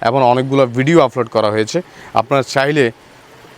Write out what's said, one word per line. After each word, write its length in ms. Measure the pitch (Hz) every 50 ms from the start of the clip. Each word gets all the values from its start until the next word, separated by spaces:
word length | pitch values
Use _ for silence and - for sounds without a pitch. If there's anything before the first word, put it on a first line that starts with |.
এবং 220 | - 117 127 139 131
অনেকগুলো 420 | 120 123 127 131 135 135 139 135
ভিডিও 360 | 120 117 127 135 151 170 165
আপলোড 260 | 143 123 - 127 117 110
করা 220 | - 110 107 104
হয়েছে। 300 | 107 110 107 107 - 170 180 - - - - - -
আপনারা 300 | 110 113 120 143 139 123
চাইলে 480 | - - 139 135 143 156 147 127 113 - - - - - - - - - - - - -